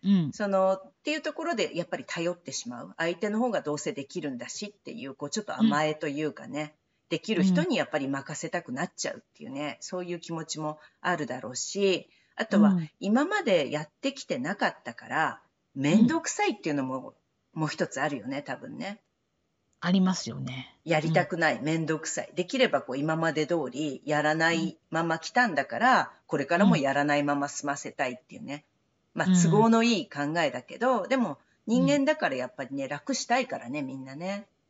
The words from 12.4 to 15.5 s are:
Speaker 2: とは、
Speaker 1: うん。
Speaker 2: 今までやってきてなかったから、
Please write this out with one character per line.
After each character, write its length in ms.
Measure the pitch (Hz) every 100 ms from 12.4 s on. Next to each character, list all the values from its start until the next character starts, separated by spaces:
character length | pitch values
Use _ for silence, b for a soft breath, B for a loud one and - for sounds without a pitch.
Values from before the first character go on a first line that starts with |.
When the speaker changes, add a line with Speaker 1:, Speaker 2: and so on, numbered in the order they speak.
Speaker 2:
と 160 | 220 202
は、 100 | 208
Speaker 1:
う 100 | 185
ん。 100 | 160 _
Speaker 2:
今 280 | 190 226 311
ま 180 | 415
で 260 | 320 180 131
や 120 | 147
っ 80 | 160 _
て 120 | 269
き 120 | 269
て 140 | - 143
な 180 | 139 208
か 120 | 202
っ 100 | -
た 100 | -
か 140 | 117 117
ら、 340 | 135 151 - _